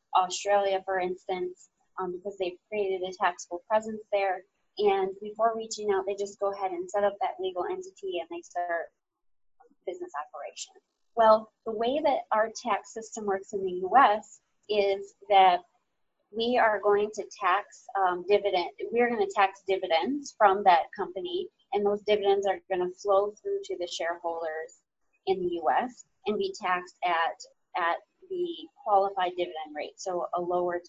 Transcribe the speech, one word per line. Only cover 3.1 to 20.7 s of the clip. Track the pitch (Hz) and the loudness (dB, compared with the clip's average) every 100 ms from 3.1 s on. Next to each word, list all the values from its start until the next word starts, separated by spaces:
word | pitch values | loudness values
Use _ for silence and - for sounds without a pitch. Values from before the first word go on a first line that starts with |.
taxable | 185 185 180 - 175 - | -2 -2 -2 -8 -10 -2
presence | 220 220 214 - | -2 0 -10 -4
there. | 202 196 185 - _ _ - | 0 0 -2 -8 _ _ 0
And | 415 392 381 - | 2 2 0 -4
before | 302 427 233 | -10 -2 0
reaching | 226 220 214 208 | 0 -8 -4 0
out, | 190 185 | 0 0
they | |
just | 202 202 - | -4 -6 -4
go | 196 | -4
ahead | 196 190 | -2 -4
and | 175 185 | -4 -4
set | 202 | 0
up | 202 202 | 0 0
that | - - | -4 -4
legal | 381 359 | -6 -4
entity | 359 381 370 - 381 349 | -4 -6 -10 -12 -8 -6
and | 330 | -6
they | 339 | -12
start | - - 175 170 - _ _ _ _ _ _ _ 480 _ - | -8 -6 -2 -4 -6 _ _ _ _ _ _ _ _ _ -10
business | 359 359 - | -8 -8 -10
operation. | - 294 - - - _ _ _ _ | -10 -12 -14 -14 -16 _ _ _ _
Well, | 226 220 220 220 _ 226 | 4 6 6 4 _ -8
the | |
way | 220 233 294 | -4 -2 0
that | 302 254 - | 0 0 0
our | 214 226 - | 0 0 -4
tax | 233 196 - | -4 -4 -4
system | 226 226 453 415 | -14 -12 -6 -4
works | 196 - | -4 -4
in | 196 | -6
the | 190 | -4
U | 180 185 233 | -4 2 6
S | 240 214 - - _ _ - | 6 4 -4 -20 _ _ -4
is | 208 196 196 196 _ - | 0 2 0 -6 _ 4
that | 196 185 180 - _ _ _ _ _ _ 208 | 6 8 6 -2 _ _ _ _ _ _ -4
we | 233 247 | 0 4
are | 220 202 | 4 2
going | 202 208 214 | 2 2 0
to | 214 185 - | -4 -10 -4
tax, | 185 196 - - - 196 | 0 0 -2 -16 -8 0
um, | 185 180 180 | 0 0 2
dividend, | 202 196 180 - - - | 2 2 -2 -4 -8 -4
we | 226 | 0
are | - | 2
gonna | 226 196 220 | 0 0 2
tax | 190 - - | 0 0 -4
dividends | 190 180 165 202 285 - - | -2 2 0 2 -4 -6 4
from | 208 196 | 4 6
that | 190 | 6